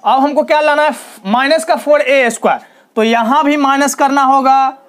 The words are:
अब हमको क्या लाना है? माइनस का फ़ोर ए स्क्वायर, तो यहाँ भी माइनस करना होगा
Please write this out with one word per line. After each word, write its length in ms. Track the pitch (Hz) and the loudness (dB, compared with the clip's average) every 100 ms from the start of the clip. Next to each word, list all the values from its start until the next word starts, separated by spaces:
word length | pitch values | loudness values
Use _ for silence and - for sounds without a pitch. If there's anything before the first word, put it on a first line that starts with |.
अब 160 | 208 262 | 0 0
हमको 220 | 277 285 | 0 -2
क्या 160 | 302 294 | 0 0
लाना 220 | 302 294 | 0 0
है? 120 | 302 233 - - 190 | -2 -4 -14 -14 -4
माइनस 360 | 233 269 320 | -2 0 -2
का 120 | 320 302 | 0 -4
फ़ोर 240 | - 294 | 0 0
ए 300 | 247 277 240 | 2 0 0
स्क्वायर, 300 | 226 208 139 - _ _ - | 0 -2 -2 -6 _ _ -2
तो 60 | |
यहाँ 420 | 220 233 226 285 | 0 0 0 0
भी 120 | 285 294 | 0 0
माइनस 360 | 277 277 285 | 0 0 -2
करना 280 | - 285 277 | 0 0 0
होगा 520 | 269 277 262 269 269 269 | 2 2 2 2 0 -4